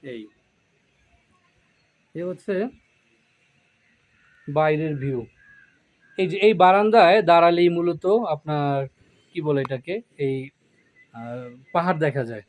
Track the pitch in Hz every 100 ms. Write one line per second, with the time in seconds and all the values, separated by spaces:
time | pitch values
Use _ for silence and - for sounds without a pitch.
0 | 143 120 107 _ _ _ _ _ _ _
1 | _ _ _ _ _ _ _ _ _ _
2 | _ 160 175 180 - 190 233 - _ _
3 | _ _ _ _ _ _ _ _ _ _
4 | _ _ _ _ - 147 156 156 156 143
5 | 139 127 113 _ _ _ _ _ _ _
6 | _ - 185 185 208 196 185 196 214 226
7 | 170 190 175 170 170 170 175 170 175 165
8 | 185 214 214 151 151 151 143 139 135 _
9 | _ _ _ 175 151 143 135 135 131 196
10 | - _ 139 135 135 _ _ _ _ _
11 | _ 117 117 123 123 123 135 180 175 160
12 | 151 135 117 110